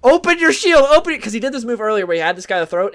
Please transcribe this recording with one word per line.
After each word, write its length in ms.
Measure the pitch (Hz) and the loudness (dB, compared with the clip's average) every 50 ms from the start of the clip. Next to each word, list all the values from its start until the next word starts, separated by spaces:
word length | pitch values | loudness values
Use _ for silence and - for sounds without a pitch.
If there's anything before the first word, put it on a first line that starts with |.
Open 360 | - 247 302 339 - 349 349 339 | 4 4 2 4 2 0 0 2
your 140 | 330 320 | 2 0
shield, 320 | 311 - - 370 339 302 269 277 | 0 0 0 2 4 4 4 6
open 220 | 302 320 339 349 | 4 4 4 0
it! 100 | 320 277 | -8 -8
Cause 120 | - 220 208 | -8 -8 -8
he 60 | 233 | -6
did 120 | 202 269 | -6 -6
this 120 | 262 269 226 | -6 -6 -6
move 160 | 233 240 202 | -6 -6 -4
earlier 260 | 214 214 214 208 185 | -2 -2 -2 -2 -2
where 80 | 175 170 | -2 -2
he 80 | 165 | -2
had 140 | 160 165 180 | -2 -2 -4
this 100 | 185 180 | -4 -6
guy 100 | - 190 | -6 -4
on 60 | 180 | -4
the 40 | 165 | -4
throat 280 | 165 180 175 190 202 | -4 -2 -4 -4 -2